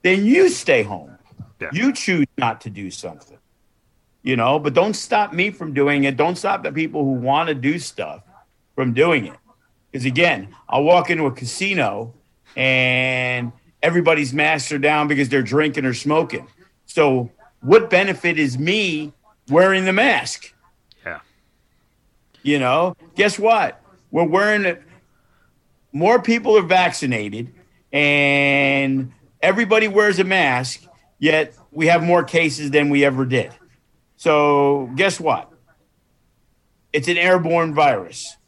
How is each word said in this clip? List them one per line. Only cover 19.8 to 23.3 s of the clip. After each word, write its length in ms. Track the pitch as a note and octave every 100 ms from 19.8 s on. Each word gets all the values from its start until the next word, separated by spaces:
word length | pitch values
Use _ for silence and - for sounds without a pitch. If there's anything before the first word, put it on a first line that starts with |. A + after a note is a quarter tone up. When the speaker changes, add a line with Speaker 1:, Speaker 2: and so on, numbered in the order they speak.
| F#3+
Speaker 1:
the 80 |
mask? 580 | F#3+ C4 E3+ - - - _ _ _ _ _
Speaker 2:
Yeah. 160 | - D#2 _ _ _ _ _ _ _ _ _ _ _ _
Speaker 1:
You 160 | C#3 D3
know, 360 | B2+ C#3+ F3+ - -
guess 240 | - G3+